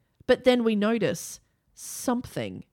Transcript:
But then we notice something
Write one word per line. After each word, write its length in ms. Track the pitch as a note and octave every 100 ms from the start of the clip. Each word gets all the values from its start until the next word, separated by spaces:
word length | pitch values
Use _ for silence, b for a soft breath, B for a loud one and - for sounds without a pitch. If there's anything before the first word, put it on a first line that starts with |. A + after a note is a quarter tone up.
| _ _ -
But 160 | B3+
then 220 | B3+ B3
we 100 | A3+
notice 640 | G#3+ G#3 A#3 E3+ E3 - - _ _ _
something 920 | - - - - A#3+ - D3+ G#2 F#2 -